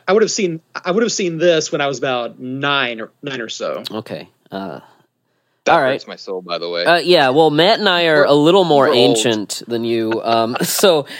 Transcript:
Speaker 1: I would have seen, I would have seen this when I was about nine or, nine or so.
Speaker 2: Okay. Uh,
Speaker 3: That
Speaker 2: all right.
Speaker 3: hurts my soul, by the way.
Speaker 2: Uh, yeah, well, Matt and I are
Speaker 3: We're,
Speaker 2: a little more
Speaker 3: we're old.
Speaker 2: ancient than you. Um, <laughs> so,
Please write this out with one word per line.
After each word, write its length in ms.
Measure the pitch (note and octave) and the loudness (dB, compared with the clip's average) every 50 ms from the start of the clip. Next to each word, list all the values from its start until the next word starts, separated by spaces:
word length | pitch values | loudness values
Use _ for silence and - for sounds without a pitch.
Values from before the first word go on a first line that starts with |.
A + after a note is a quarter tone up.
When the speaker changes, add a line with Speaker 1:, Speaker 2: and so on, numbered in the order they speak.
| _ - | _ 0
Speaker 1:
I 60 | F#3+ | 2
would 80 | A3 | 2
have 80 | G#3+ - | 2 0
seen, 320 | - - G3+ F3 D#3+ D#3+ - _ - | 0 -2 -2 -4 -4 -6 -12 _ -16
I 160 | - - F3+ | -8 -6 -2
would 120 | F3 A3+ | 0 0
have 100 | A#3+ G#3 | 0 0
seen 240 | - - G3 F3 E3 | -2 -2 -4 -4 -2
this 340 | D#3 E3+ F3 E3 D#3+ D3+ - | 0 2 2 2 2 0 -2
when 120 | E3 D3+ | -4 -4
I 40 | C#3+ | -2
was 120 | C#3 C#3 A#2+ | -4 -4 -4
about 400 | C#3+ C3+ B2+ A#2+ A#2 A2+ - - | -4 -4 -4 -4 -6 -8 -10 -12
nine 640 | C3 B2+ C3 C#3 C#3+ C#3+ C#3+ C#3 C3 A#2+ A#2 A2 | -12 -10 -8 -4 -2 -2 0 0 -2 -2 -6 -8
or, 80 | A2 - _ _ | -12 -14 _ _
nine 200 | - C#3+ C3+ B2 | -12 -10 -10 -8
or 80 | A2+ G#2 | -10 -10
so. 320 | - - G#2+ D#2+ C#2 F2+ A#2 - | -10 -8 -6 -6 -6 -8 -8 -10
Speaker 2:
Okay. 400 | G#2 A2 G#2+ - G2 D#2 E2+ - _ _ _ _ | -10 -10 -10 -10 -12 -14 -14 -16 _ _ _ _
Uh, 300 | G2 F#2+ G2 F#2 C#2 - - - _ _ _ _ _ _ _ _ _ _ _ _ _ _ _ | -12 -10 -10 -10 -12 -14 -18 -20 _ _ _ _ _ _ _ _ _ _ _ _ _ _ _
Speaker 3:
That 100 | - D#3+ | 2 2
Speaker 2:
all 80 | E3 | 4
right. 100 | C#3 C3 C#3 | 2 0 -2
Speaker 3:
hurts 120 | - - | -4 -8
my 80 | G#2+ F2+ | -12 -16
soul, 280 | - - G2+ F#2+ F#2 | -14 -12 -10 -10 -10
by 160 | F#2 F2 F2 E2 | -8 -8 -8 -6
the 120 | E2 F2 | -6 -6
way. 140 | F2 E2+ F2 | -4 -2 0
Speaker 2:
Uh, 140 | D3+ F3 E3+ | 2 2 2
yeah, 320 | C#3+ F3 F3 D#3+ C#3 B2+ | 2 2 4 4 4 4
well, 200 | B2+ D#3 D#3+ D#3 | 4 4 4 4
Matt 300 | D3 D3+ E3 G3+ A3+ - | 4 4 4 4 2 2
and 80 | G#3+ G3 | 2 0
I 180 | F3 F3 E3+ | 0 2 2
are 120 | E3 D#3 D3 | 2 4 4
Speaker 3:
We're, 80 | C#3+ | 4
Speaker 2:
a 80 | C3+ C#3+ | 4 4
little 280 | D3 D3 E3 F3+ G3+ | 4 4 6 4 4
more 240 | F3+ E3 D3 C#3 C3 | 4 4 4 4 4
Speaker 3:
we're 80 | A#2+ B2+ | 4 4
old. 240 | B2 B2 A#2+ A#2 A2 | 4 4 4 2 2
Speaker 2:
ancient 460 | A2 B2 A2+ G#2+ G2 - - - - | 0 0 -2 -2 -4 -8 -10 -12 -8
than 160 | A2+ A#2+ A2+ | -8 -6 -4
you. 400 | A#2 A#2 A#2 A2+ A2+ A2 A2+ G#2+ | -4 -2 -2 -2 -2 -2 -4 -4
Um, 340 | - A2+ A2+ A2+ A2+ A2+ B2 - | -2 0 0 0 0 0 -2 -4
<laughs> 40 | |
so, 440 | F3+ - - - - G3 E3 D3 C#3 - - - | -4 -4 0 2 2 4 4 2 0 -4 -10 -18